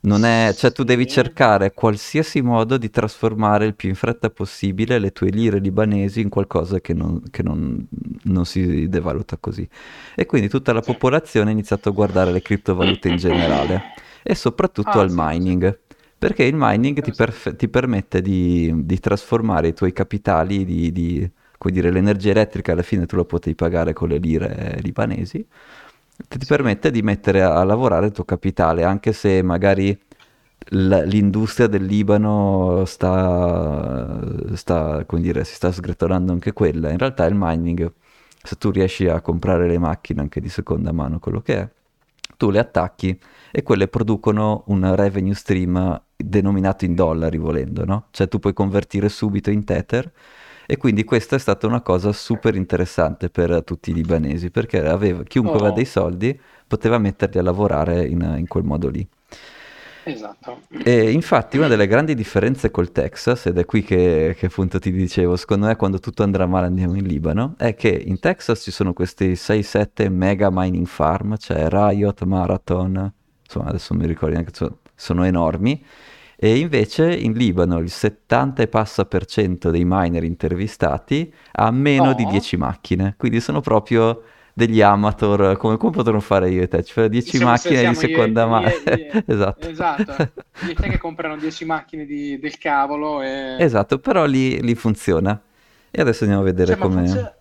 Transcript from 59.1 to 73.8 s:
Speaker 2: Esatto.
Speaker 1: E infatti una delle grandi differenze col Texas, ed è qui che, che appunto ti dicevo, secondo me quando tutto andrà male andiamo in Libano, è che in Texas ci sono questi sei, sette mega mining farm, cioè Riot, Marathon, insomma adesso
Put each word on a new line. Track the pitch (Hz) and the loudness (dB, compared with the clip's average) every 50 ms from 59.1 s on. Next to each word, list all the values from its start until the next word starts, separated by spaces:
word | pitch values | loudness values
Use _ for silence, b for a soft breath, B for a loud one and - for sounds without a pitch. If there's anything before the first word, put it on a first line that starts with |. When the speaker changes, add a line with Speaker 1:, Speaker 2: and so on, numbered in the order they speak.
| _ _ _ B B B B B B B B B B B B B B B B | _ _ _ B B B B B B B B B B B B B B B B
Speaker 2:
Esatto. | - - 107 107 104 - _ - - 123 - - _ - - | -12 -10 -10 -12 -16 -16 _ -16 -16 -16 -16 -20 _ -12 -4
Speaker 1:
E | - 117 123 117 110 110 | 0 2 4 4 4 4
infatti | 123 160 - - - 123 - - - 139 | 2 0 0 2 0 0 0 0 0 0
una | 160 143 | 2 2
delle | 120 104 101 | 4 4 4
grandi | 95 107 127 156 160 151 | 4 4 2 2 0 -2
differenze | 117 107 - - 98 95 117 135 - - 110 | -4 -4 -2 0 0 2 2 0 0 -2 -2
col | - - 87 - | 0 0 -2 0
Texas, | - - 69 - - - - 117 123 123 - | -2 -4 -4 -4 -6 -4 -2 -2 -2 0 -2
ed | 90 87 87 | -2 0 0
è | 85 | -2
qui | - - 107 | 0 -2 -4
che, | 98 - 95 90 90 90 82 78 78 80 - - | -2 0 2 4 4 4 4 2 2 0 -2 -2
che | - | -4
appunto | 92 - - 92 90 - 92 | -4 -2 -2 -4 -2 -2 -4
ti | - 95 | -4 -2
dicevo, | 90 92 95 85 - 101 90 87 87 | -2 -2 -2 -2 0 0 2 2 0
secondo | 85 - - 104 98 104 | -2 0 -2 0 0 2
me | 110 110 | 0 0
quando | - 104 98 95 92 | 0 0 -2 -2 -4
tutto | - 117 - - | -6 -8 -2 0
andrà | 107 98 95 92 92 | 0 0 2 2 2
male | 87 92 92 92 | 2 2 0 0
andiamo | 90 92 92 92 87 90 | 0 0 0 0 0 0
in | 101 98 | -2 -2
Libano, | 95 78 71 80 80 78 104 120 143 - _ | -2 -2 -2 -2 -2 -2 -2 -2 -4 -4 _
è | - 117 104 | -2 -2 -2
che | - - 110 | 0 0 0
in | 90 - - - 92 90 | 0 0 -2 -4 -6 0
Texas | - 165 180 - - - 117 - | 0 -2 -2 -2 -2 -4 -4 -4
ci | - - | -4 -12
sono | - - 101 92 | -4 -2 -2 -2
questi | 87 - 90 90 - - 98 92 90 | 0 -2 -4 -4 -2 -2 0 0 0
sei, | 87 - - 110 107 | -2 -2 -2 0 0
sette | 101 - - 107 104 - _ - 110 98 | 0 -2 -2 -2 -2 -2 _ -2 -2 0
mega | 92 90 92 95 101 95 104 98 | 2 2 2 2 2 2 2 2
mining | 95 92 92 92 92 87 90 | 2 0 0 0 0 -2 -4
farm, | - - - 76 78 87 98 - 104 110 | -4 -2 0 0 0 0 0 -2 -4 -6
cioè | 104 - - 85 78 78 85 | -6 -4 -4 -2 0 0 2
Riot, | 90 98 104 104 101 101 104 101 101 - 90 | 2 2 2 2 2 2 0 0 -2 -2 -2
Marathon, | 92 95 92 92 92 95 92 _ - 90 90 92 92 95 92 98 98 - _ _ _ _ _ | -2 0 0 0 0 -2 -4 _ -2 -2 -2 0 -2 -2 -2 -4 -6 -8 _ _ _ _ _
insomma | _ _ - - - 76 | _ _ -8 -6 -4 -4
adesso | - - | -6 -6